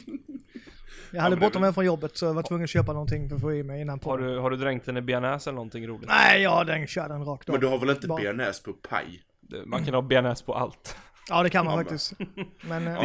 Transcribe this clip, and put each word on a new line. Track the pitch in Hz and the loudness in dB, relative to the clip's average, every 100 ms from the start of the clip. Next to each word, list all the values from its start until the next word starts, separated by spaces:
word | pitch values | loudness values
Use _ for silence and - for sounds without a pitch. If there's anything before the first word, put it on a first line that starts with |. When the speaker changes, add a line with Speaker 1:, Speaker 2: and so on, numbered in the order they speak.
| - - - 269 - - - - - - - | -2 -12 -12 -16 -16 -18 -18 -20 -20 -18 -10
Speaker 1:
Ja, | 175 | 0
men | 165 | 2
det | 185 | 6
Speaker 2:
bråttom | 202 196 | 4 4
Speaker 1:
är | 190 | 2
Speaker 2:
hem | |
från | 180 185 | 4 2
jobbet, | 165 151 - | 2 -2 -2
så | 170 | -2
jag | |
var | 160 | 0
tvungen | 160 175 | -2 -2
att | 170 | 0
köpa | 175 165 | 2 2
någonting | 151 147 151 147 | 0 -2 -2 -2
för | 143 | -2
att | |
få | 147 | -2
i | 151 | -2
mig | 139 139 | -4 -6
innan | 147 139 | -6 -6
på. | 151 | -2
Speaker 3:
Har | 131 | -2
du, | 131 127 | 0 0
har | 127 | 0
du | 131 | 0
dränkt | 135 131 120 | 0 -2 -2
den | 123 | -4
i | |
bearnaise | 123 123 127 139 143 | 0 0 0 -2 -4
eller | |
någonting | 135 113 117 113 | -8 -8 -8 -8
roligt? | 110 110 | -10 2
Speaker 2:
Nej, | 214 202 196 | 6 8 6
ja, | 196 170 | 6 4
den | 165 156 147 | 2 0 -2
kör | - 151 | -6 -6
den | 147 | -6
rakt | 143 139 - | -6 -8 -2
av. | |
Speaker 1:
Men | 135 | 2
du | 131 | 2
har | 131 | 2
väl | 127 | 2
inte | 139 151 | 0 0
Speaker 2:
Bara | 156 | -2
Speaker 1:
bearnaise | 101 110 120 95 | -2 0 -2 -4
på | - | -10
paj? | 95 - 110 73 90 - _ | -12 -4 -4 -4 -10 -20 _
Speaker 3:
Det, | - - 98 | -14 -12 -6
man | 123 | -4
kan | 147 | 0
ha | 127 | 0
bearnaise | 131 131 123 143 | 4 4 4 0
på | - | -4
allt. | 120 123 - - - - _ - | -4 -4 -6 -14 -14 -16 _ -2
Speaker 2:
Ja, | 170 | 2
det | 175 | 4
kan | 190 | 4
man | 170 | 2
Speaker 1:
Ja, | 160 | 0
men. | 170 | -2
Speaker 2:
faktiskt. | 156 - - 185 - 190 - | -4 -6 -8 -10 -10 -12 -12
Men, | 165 165 165 | -8 -6 -4
eh, | |
Speaker 3:
Det | 170 | 2